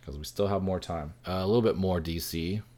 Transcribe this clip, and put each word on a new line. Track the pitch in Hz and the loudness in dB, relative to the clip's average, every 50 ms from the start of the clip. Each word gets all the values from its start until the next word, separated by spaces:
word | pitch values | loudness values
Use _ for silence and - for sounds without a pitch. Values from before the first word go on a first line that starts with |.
| - | -14
'Cause | - 69 71 | -12 -10 -10
we | 78 | -10
still | - - - 101 98 | -8 -2 0 0 2
have | 101 95 | 2 0
more | 95 95 92 90 | 0 0 -2 -2
time. | - - 90 82 76 73 82 - - | -2 -4 -6 -6 -6 -8 -10 -12 -8
Uh, | 87 90 92 | -4 -2 0
a | 92 95 | 2 4
little | 107 120 | 4 6
bit | 110 110 - 87 | 6 4 4 2
more | 95 92 92 87 | 2 2 2 2
D | 80 82 82 85 | 0 -2 -4 -4
C. | - - - 82 82 87 95 110 107 - - | -4 -4 -4 -4 -2 -2 -2 -4 -4 -8 -16